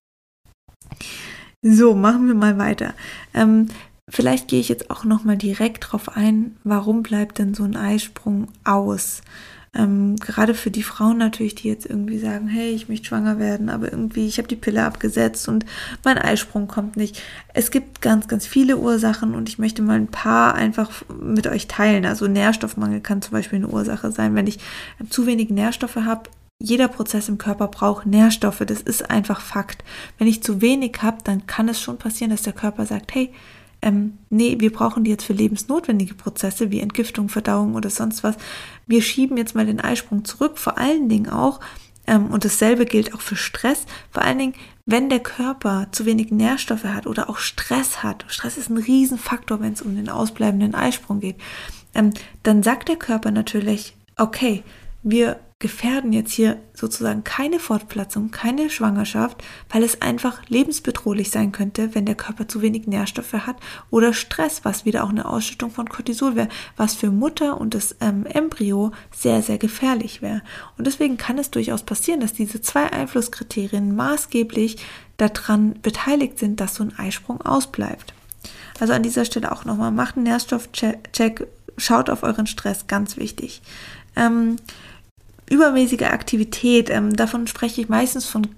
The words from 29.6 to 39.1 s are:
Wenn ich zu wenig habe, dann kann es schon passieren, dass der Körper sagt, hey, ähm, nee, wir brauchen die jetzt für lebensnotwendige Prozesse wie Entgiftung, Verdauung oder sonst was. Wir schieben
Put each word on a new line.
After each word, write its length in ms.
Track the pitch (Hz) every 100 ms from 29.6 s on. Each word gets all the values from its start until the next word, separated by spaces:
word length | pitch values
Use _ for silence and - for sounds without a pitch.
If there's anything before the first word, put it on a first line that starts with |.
| - - - - - -
Wenn 100 | 226
ich 140 | 220
zu 180 | - 196
wenig 380 | 226 269 247 -
habe, 180 | 220 220
dann 220 | - 196 -
kann 220 | - 226
es 120 | 226
schon 160 | - 240
passieren, 340 | 220 - 226
dass 120 | 214
der 100 | 208
Körper 320 | - 208 214
sagt, 300 | 214 208 -
hey, 180 | 262 254 - - - - -
ähm, 340 | 214 202 208 - -
nee, 260 | 214 240 247
wir 120 | 220
brauchen 300 | 220 226 226
die 80 | 220
jetzt 140 | 208
für 80 | -
lebensnotwendige 800 | 196 214 208 - 311 330 208 185
Prozesse 560 | - 196 - 196 196 220
wie 80 | 202
Entgiftung, 500 | 208 - 226 - 208
Verdauung 460 | 214 214 202 208
oder 160 | 220 208
sonst 320 | - 220 220
was. 140 | 214 214 - - - - -
Wir 160 | 233
schieben 340 | 226